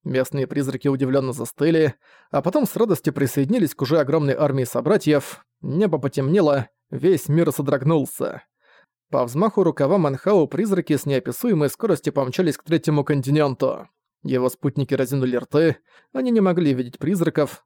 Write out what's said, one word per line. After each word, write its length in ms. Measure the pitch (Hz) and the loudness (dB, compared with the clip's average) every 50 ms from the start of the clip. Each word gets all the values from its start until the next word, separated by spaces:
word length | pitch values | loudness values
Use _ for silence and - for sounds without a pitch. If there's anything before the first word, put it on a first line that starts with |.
| - | -8
Местные 440 | - 131 131 127 - - 139 131 | -4 -2 -2 -2 -2 -4 -4 -4
призраки 400 | - - 143 139 135 135 131 - | -2 -2 -2 -2 -2 -4 -2 -2
удивленно 440 | 143 139 131 139 127 135 139 135 131 | -2 0 0 0 0 0 0 0 -2
застыли, 640 | 120 123 117 - - - 143 165 165 160 156 135 - - _ _ _ _ _ _ | -4 -6 -8 -10 -4 -2 0 2 4 4 2 2 0 -4 _ _ _ _ _ _
а 100 | - 143 | -4 -2
потом 240 | - 175 - 302 254 | 0 0 0 0 0
с 100 | - - | 0 0
радостью 380 | - 226 220 175 - - 156 - | 0 0 0 0 0 -2 -2 -2
присоединились 640 | 139 139 123 - 143 135 139 233 247 175 135 - | 0 -2 0 0 0 0 0 2 0 0 0 -2
к 60 | - 139 | -4 -2
уже 160 | 123 160 160 | 0 2 2
огромной 340 | 139 131 151 160 147 139 131 | 2 2 0 0 0 0 0
армии 300 | - 151 139 131 139 123 | 0 0 0 0 -2 -2
собратьев. 840 | - - - 120 147 208 202 - 151 151 143 - - - - _ _ _ _ | -2 -4 -2 0 2 0 2 2 2 2 2 0 -4 -10 -18 _ _ _ _
Небо 380 | - - 135 175 214 185 160 139 | -8 -4 -2 0 0 0 0 -2
потемнело, 720 | 131 135 - 143 135 139 175 208 170 147 139 135 113 - _ _ _ _ | -2 -4 -2 -2 0 2 2 4 4 4 2 0 -2 -4 _ _ _ _
весь 400 | 151 123 143 185 190 - - - | -6 0 2 2 2 2 0 0
мир 220 | 147 165 170 156 | 2 2 2 2
содрогнулся. 920 | - - 143 139 147 131 131 156 165 151 131 - - - - - - - - _ _ _ _ _ _ _ _ _ _ _ _ _ | 0 -2 -2 -2 -2 0 2 2 2 2 0 -2 -6 -6 -6 -6 -6 -10 -16 _ _ _ _ _ _ _ _ _ _ _ _ _
По 140 | - 135 123 | -2 0 0
взмаху 380 | 117 123 156 208 214 - 208 185 | 0 0 0 0 0 2 2 0
рукава 360 | 165 147 - 143 135 190 202 | 2 2 0 0 2 2 2
Манхау 480 | 160 143 135 - - 190 214 180 147 | 2 0 -2 -2 0 2 2 2 2
призраки 500 | - - 147 220 208 196 180 - - 151 | 2 0 -4 -2 0 -2 -2 0 0 -2
с 80 | 131 - | -2 0
неописуемой 640 | 143 139 127 - 127 117 - - 247 202 156 147 131 | -2 -2 -2 -2 -4 -6 -4 -2 0 2 2 2 0
скоростью 440 | - - - 156 165 - - 143 - | -2 -2 -2 0 0 0 -2 -2 -2
помчались 440 | 143 135 127 - - - 156 135 | -2 -2 -2 -2 0 0 0 -2
к 60 | - _ | -2 _
третьему 400 | 156 165 156 - 165 151 147 139 | -2 -2 0 0 0 0 0 0
континенту. 840 | - 151 139 123 131 143 156 147 139 123 - 131 127 - - - - _ _ _ _ _ _ - | 0 0 0 0 2 2 2 2 0 0 0 -2 -2 -2 -4 -10 -16 _ _ _ _ _ _ -4
Его 260 | 135 131 127 127 127 | -2 0 0 0 0
спутники 440 | - - - 139 - 143 135 - 139 | -2 -2 -4 -4 -2 -2 -2 -2 0
разинули 420 | 127 131 123 143 139 127 127 123 | -2 0 -2 -2 -2 0 0 -2
рты, 420 | 120 - - - 147 165 160 - - _ _ _ _ _ _ - | -4 -4 -2 0 2 2 2 2 -2 _ _ _ _ _ _ -6
они 180 | 262 262 247 | -4 -2 2
не 100 | 233 220 | 2 4
могли 320 | 196 185 170 180 170 143 131 | 4 2 2 2 2 2 0
видеть 240 | 127 123 123 - | 0 -4 -6 -10
призраков, 680 | - - 151 208 175 170 165 - 156 147 - - - _ | -6 -4 -2 -2 0 -2 0 0 0 -2 -2 -4 -12 _